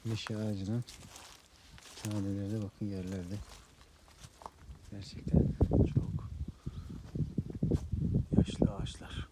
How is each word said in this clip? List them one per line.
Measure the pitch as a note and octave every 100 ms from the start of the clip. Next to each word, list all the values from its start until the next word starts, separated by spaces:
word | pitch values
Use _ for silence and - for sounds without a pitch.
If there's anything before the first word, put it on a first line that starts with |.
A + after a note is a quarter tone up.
Meşe | A2+ A2 - G#2+
ağacının | G#2+ G2 G2 A#2 - - - - - - - - - - - -
taneleri | G#2+ G#2 G2 G2 G2+
de | A2
bakın | G2+ - G#2
yerlerde. | F#2+ F#2 F#2+ F2 G2+ - - - - - - - - - - - - - - -
Gerçekten | G2+ - - - - - - - - -
çok | - - - - - - - - - - - - - - - - - - - - - - - - -
yaşlı | - - -
ağaçlar. | - - - - - -